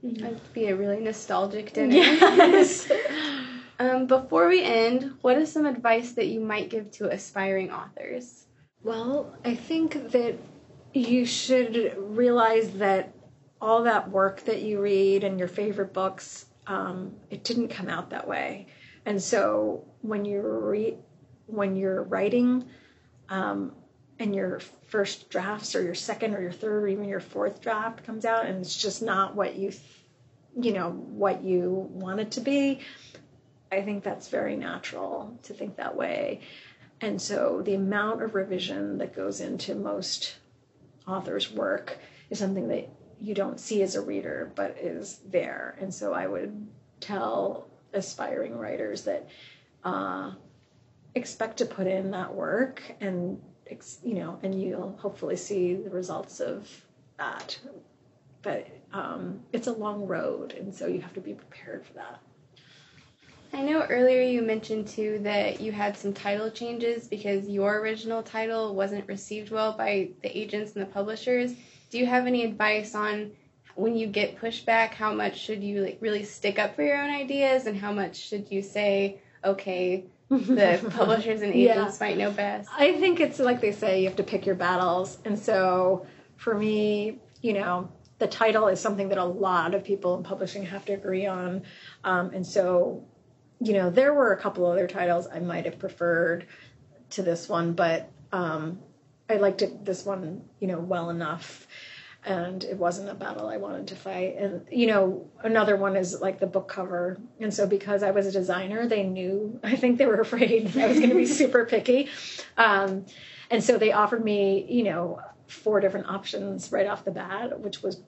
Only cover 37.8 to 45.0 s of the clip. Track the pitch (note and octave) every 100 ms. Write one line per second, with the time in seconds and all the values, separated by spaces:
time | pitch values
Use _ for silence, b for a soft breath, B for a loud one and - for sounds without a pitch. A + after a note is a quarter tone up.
37.8 | G3 G#3 G#3+ A3+ A3 G3+ G3 F#3 - G2
38.8 | G2+ G2 - - F#2+ F#2+ F2+ G2 - G#2
39.8 | G2+ G2+ - - - - _ _ _ _
40.8 | - _ - F#3+ F#3 F#3 F#3 G#3+ F#3+ -
41.8 | - - B B B G3+ G3 F#3+ A3 -
42.8 | - - - - G#3 G3 F#3+ - - G#3+
43.8 | F#3 F#3 - G2 E2 C#2+ - - G2 -
44.8 | F3 E3+